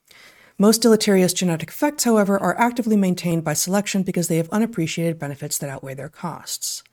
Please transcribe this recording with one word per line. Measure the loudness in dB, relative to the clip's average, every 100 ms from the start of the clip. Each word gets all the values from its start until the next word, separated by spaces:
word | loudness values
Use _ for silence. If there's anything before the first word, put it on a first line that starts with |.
| _ _ -20 _ _ 2
Most | 4 6
deleterious | 6 4 4 4 4
genetic | 2 0 -2 -4
effects, | -4 -2 0
however, | 2 2 4 2
are | 0 0
actively | 0 0 0 2
maintained | 2 0 -2 -2 -2
by |
selection | -2 -2 -2 0 -2
because | -2 -2 0
they | 0
have | 0
unappreciated | -2 -2 -2 -4 -2 -2 -4
benefits | -8 -10 -8 -8
that | -8
outweigh | -10 -12
their | -12 -14
costs. | -10 -10 -10 -12 -10 -10 -10 -14